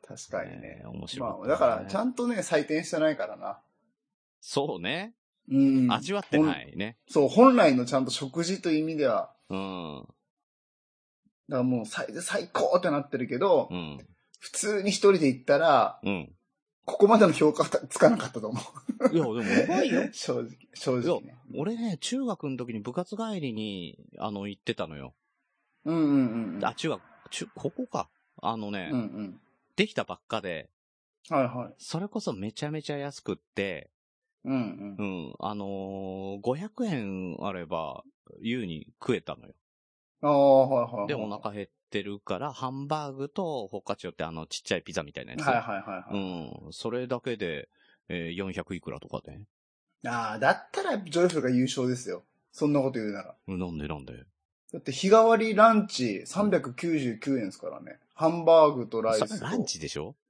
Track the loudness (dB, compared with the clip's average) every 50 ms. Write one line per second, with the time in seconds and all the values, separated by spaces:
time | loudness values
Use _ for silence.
0 | -18 -18 -16 -16 -14 -8 -8 -8 -8 -8 -12 -14 -16 -16 -18 -16 -16 -14 -14 -12
1 | -12 -12 -10 -8 -8 -8 -8 -8 -2 -2 0 2 4 2 2 0 -4 -6 -4 -2
2 | -2 -2 -2 -2 -4 -2 -2 -4 -2 0 0 0 2 2 -2 -2 -2 -2 -2 2
3 | 2 2 2 0 -4 -6 -6 -10 -10 -10 -10 -12 _ _ _ _ _ _ _ _
4 | _ _ _ _ _ _ _ _ -16 -2 -2 -2 0 0 -4 -4 -4 -4 -4 -4
5 | -6 -10 -14 _ _ _ _ _ _ 0 4 4 6 6 6 4 4 4 2 2
6 | 0 -2 -4 -4 -2 2 4 4 4 4 2 -2 -8 -12 -6 -6 -6 -6 -6 _
7 | _ _ 4 4 4 6 10 10 10 10 12 10 8 8 8 4 2 2 0 0
8 | 0 0 -4 -4 -6 -6 -4 -4 -2 -2 -4 -2 0 0 0 0 0 -2 -2 0
9 | 2 2 2 0 -2 -4 _ _ _ _ -6 -6 -6 -6 -6 -8 -8 -10 -10 -12
10 | -14 -18 _ _ _ _ _ _ _ _ _ _ _ _ _ _ _ _ _ _
11 | _ _ _ _ _ _ _ _ _ -4 -2 0 2 2 2 0 -2 -4 -6 -6
12 | -6 -6 -8 -8 -6 -4 -4 -4 -4 -4 _ 0 2 4 4 4 2 2 0 0
13 | -2 -4 -4 -4 -4 -4 -2 0 4 4 4 4 4 0 -4 -8 -6 -8 -10 -12
14 | -16 -20 _ _ _ _ _ -20 -20 -10 -8 -6 -4 -2 -2 -2 -2 -2 -2 6
15 | 6 6 6 8 6 4 2 2 2 2 4 4 6 6 6 6 6 4 0 -4
16 | -2 -2 -2 -2 -4 -10 -14 _ _ _ _ _ _ _ _ _ _ -8 4 6
17 | 8 8 10 10 8 8 6 6 4 4 6 4 0 0 0 -2 -2 -2 2 6
18 | 6 6 6 6 -2 -6 -8 -6 -6 -4 -6 -6 -8 -8 -16 -14 -8 -8 -6 2
19 | 2 4 4 4 2 2 0 -2 0 2 4 4 4 4 2 2 2 2 2 0
20 | 0 -2 -6 -8 -4 -4 -2 -2 -4 -6 -10 _ _ _ _ -8 -2 0 0 0
21 | 2 0 0 0 -2 -10 -20 -20 _ -12 -8 -6 -4 -4 -4 -4 -4 -4 -4 -4
22 | -4 -4 -4 -2 -2 -4 -4 -4 -4 -6 -6 -6 -6 -8 -8 -8 -8 -6 -6 -6
23 | -6 -6 -8 -8 -6 -6 -6 -6 -6 -6 -6 -6 -6 -6 -6 -8 -10 -12 -14 -18
24 | -20 -20 _ -8 -8 -6 -6 -6 -8 -8 -10 _ _ -8 -6 -6 -6 -8 -8 -12
25 | -12 -14 -16 _ _ _ _ _ _ _ _ _ _ _ _ _ _ -2 0 2
26 | 2 4 4 4 4 2 0 -4 -6 -6 -6 -4 -4 -4 -4 -4 -4 -4 -4 -6
27 | _ _ -20 _ _ -14 -10 -10 -10 -10 _ -8 -8 -8 -6 -6 -10 -6 -4 -4
28 | -6 _ _ _ _ _ _ -6 -4 -4 -4 -4 -6 -6 -6 -6 -6 -4 -4 -4
29 | -4 -4 -8 -10 -10 -10 -12 -16 _ _ _ _ _ _ _ -2 -2 -2 -2 -6
30 | -6 -6 -8 -14 _ _ -6 -6 -4 -6 -8 -8 -10 _ _ _ _ _ _ _
31 | _ _ _ _ _ -4 0 0 0 0 -4 -8 -10 -12 -14 _ -16 -8 -6 -6
32 | -6 -4 -6 -6 -6 -6 -6 -6 -8 -10 -8 -8 -8 -6 -8 -8 -8 -8 -8 -6
33 | -8 -10 -10 -10 _ -8 -8 -8 _ _ _ -4 -4 -4 -4 -8 -12 _ _ _
34 | _ _ _ _ _ _ _ _ _ -4 -2 -2 -2 -4 -6 -10 -12 -14 -8 -6
35 | -6 -6 -6 -6 -10 -12 -12 -8 -8 -6 -6 -6 -6 -6 -6 -8 -8 -8 -8 -8
36 | -8 -8 -8 -8 -8 -8 -10 -6 -2 -2 -2 -2 -4 -12 _ -6 -4 -4 -2 -4
37 | -4 -4 -6 -6 -6 -6 -8 -6 -6 -6 -6 -6 -8 -6 -4 -4 -4 -6 -8 -12
38 | -16 -20 _ _ _ _ -20 -10 -6 -6 -4 -4 -4 -6 -8 -10 -12 -16 _ _
39 | -4 -2 -2 -2 -2 -8 -12 -12 -12 -20 -20 _ _ _ _ _ _ _ _ _
40 | _ _ _ _ 0 2 4 6 8 8 10 8 8 6 4 2 2 0 -2 -4
41 | -4 -2 -2 -4 -4 -6 -6 -6 -8 -8 -8 -8 -10 -10 _ _ _ _ -6 -6
42 | -4 -4 -10 -10 _ -6 -4 -4 -4 -6 -6 -6 -8 -6 -6 -8 -6 -4 -4 -4
43 | -4 -8 -8 -8 -10 -8 _ -4 -4 -4 -4 -4 -6 -6 -10 -12 _ -6 -8 -6
44 | -6 -12 -8 -6 -6 -6 -6 -8 -10 -10 -10 -12 -4 -2 -4 -4 -4 -6 -8 -8
45 | -8 -6 -10 -12 -12 -10 -10 -4 0 0 0 0 0 -4 -8 -8 -8 -8 -10 -10
46 | -8 -6 -6 -4 -4 -4 -6 -8 -8 -10 -12 -14 -16 -16 -16 -8 -8 -6 -4 -4
47 | -4 -4 -6 -6 _ -8 -6 -4 -4 -6 -6 -6 -10 _ _ _ _ _ _ _
48 | _ _ -8 -6 -6 -6 -6 -6 -6 -6 -6 -8 -8 _ -8 -10 -8 -10 -12 -12
49 | -12 -10 -10 -10 -10 -10 -18 -18 -20 _ _ _ _ _ _ _ _ _ _ _
50 | -10 -6 -6 -4 -6 -6 -6 0 2 2 2 2 -2 _ -6 -4 -2 -2 -2 -4
51 | -4 -2 2 2 2 4 2 2 0 2 2 2 2 2 0 -2 -2 -2 -2 -4
52 | -6 -10 -10 -10 _ _ _ _ _ _ _ -2 0 2 2 2 2 0 -2 -2
53 | -4 -4 -6 -8 -10 -14 -18 _ _ -8 -6 -4 -4 -4 -6 -6 -6 -6 -6 -8
54 | -10 -14 -16 -18 -18 _ _ _ _ _ _ _ _ _ -14 -10 -8 -6 -6 -2
55 | 4 6 8 8 8 8 6 4 4 0 6 8 8 8 8 6 2 0 -2 -2
56 | -2 -2 -2 -4 -6 -8 -2 0 2 2 2 2 0 -2 -10 -6 -4 -2 0 0
57 | 0 -2 -4 -4 -4 -2 -2 -2 -2 -6 -8 -10 -12 -12 -12 -12 -14 -16 -20 _
58 | _ _ _ 0 0 0 0 2 6 8 10 10 10 8 6 0 -6 -4 -4 -2
59 | 0 2 2 2 0 -2 -4 -8 -6 -4 -2 -2 -2 -4 -6 -8 -8 -8 -6 -6
60 | -8 -8 -12 _ _